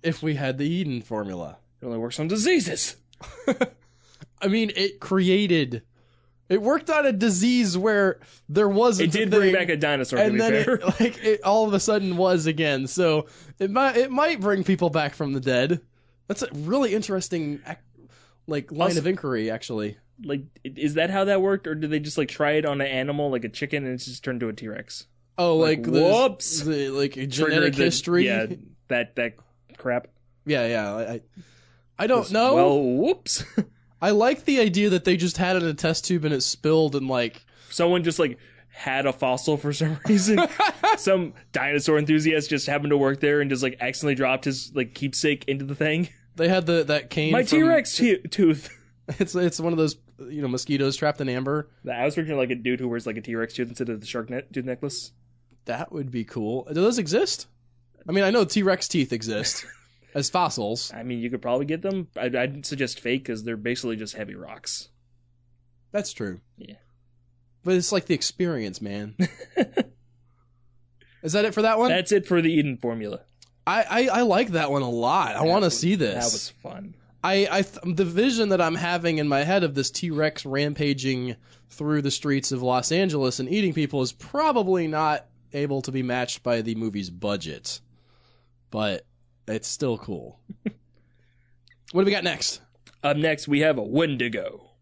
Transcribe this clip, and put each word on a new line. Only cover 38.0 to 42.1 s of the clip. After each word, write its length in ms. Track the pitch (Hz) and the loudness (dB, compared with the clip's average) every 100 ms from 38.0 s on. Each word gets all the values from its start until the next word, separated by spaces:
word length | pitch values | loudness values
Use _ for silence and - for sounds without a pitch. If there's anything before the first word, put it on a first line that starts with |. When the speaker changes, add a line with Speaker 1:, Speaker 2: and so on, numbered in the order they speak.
Speaker 2:
just, 160 | 170 160 | 2 0
like, 180 | 156 120 - - _ | 0 -2 -18 -20 _
had 380 | - - 135 139 | -10 -4 0 0
a 60 | |
fossil 420 | 131 131 127 - 147 | 0 0 0 0 -2
for 140 | 147 | -2
some 240 | 143 156 151 | -2 -2 -2
<laughs> 60 | - | 2
reason. 320 | 208 190 214 339 - - | 4 4 4 2 2 -2
Speaker 1:
<laughs> 260 | - 381 440 | 2 2 2
Speaker 2:
Some 360 | - 190 170 - - | 2 2 0 -10 -8
dinosaur 440 | 135 135 143 143 151 | -4 0 0 2 2
enthusiast 520 | 151 | 4